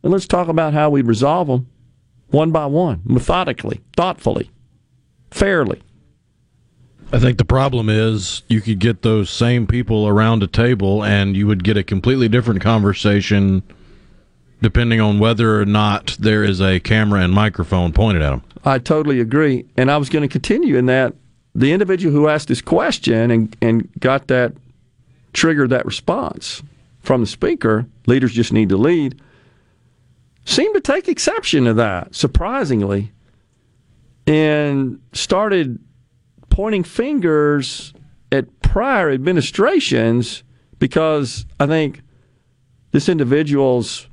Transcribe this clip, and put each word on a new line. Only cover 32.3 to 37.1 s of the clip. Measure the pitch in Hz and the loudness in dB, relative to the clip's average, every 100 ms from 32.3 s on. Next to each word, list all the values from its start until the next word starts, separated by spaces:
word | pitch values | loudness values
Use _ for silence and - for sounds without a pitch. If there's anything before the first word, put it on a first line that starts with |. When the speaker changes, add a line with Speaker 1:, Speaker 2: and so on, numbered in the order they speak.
| - 180 269 175 117 98 101 107 _ _ _ _ _ _ _ _ _ _ _ - | 0 -2 -4 -2 -2 0 -2 -4 _ _ _ _ _ _ _ _ _ _ _ 0
Speaker 1:
and | 156 156 151 147 139 131 - _ | 2 2 0 0 -2 -4 -8 _
started | - - 190 214 190 139 113 _ _ _ _ _ _ _ | -12 -4 -2 0 -2 -2 -8 _ _ _ _ _ _ _
pointing | - 214 208 | -2 0 -2
fingers | 175 - 254 | -4 -4 -2